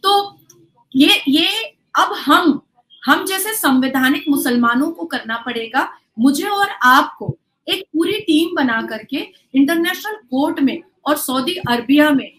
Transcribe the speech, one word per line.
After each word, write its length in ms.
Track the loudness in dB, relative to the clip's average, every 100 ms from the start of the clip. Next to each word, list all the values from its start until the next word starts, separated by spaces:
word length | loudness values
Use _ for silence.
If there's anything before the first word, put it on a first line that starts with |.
तो 380 | 2 0 0 -12 _ _ _ _ _ 2
ये, 260 | 4 4 2
ये 460 | 0 0 -4 -8 _ _ -2
अब 140 | 0
हम, 540 | -2 2 2 4 0 _ _ _ -10
हम 200 | 0 0
जैसे 300 | 0 -4 -4
संवैधानिक 720 | -2 0 2 0 0 0 0 0
मुसलमानों 640 | 0 2 2 2 2 -2
को 140 | -4
करना 320 | -8 -8 -6 -8
पड़ेगा, 640 | -6 -8 -4 -4 -4 -8 _ 0
मुझे 280 | 2 2 -2
और 220 | -2 -2 0
आपको 560 | 4 4 2 -6 -10 -12 _ _ -8
एक 140 | -6
पूरी 300 | -4 -2 -2
टीम 440 | -2 0 2 2 0
बना 260 | 0 -2
करके 460 | -4 -10 -8 -8 -8 _ _
इंटरनेशनल 600 | 2 2 2 0 -4 -8
कोर्ट 460 | -12 _ -2 -2 0
में 220 | -2 -2 -12 _ -4
और 100 | -2
सऊदी 380 | -2 -4 -4
अरबिया 560 | -6 -2 -4 2 4 4
में 220 | 2 -2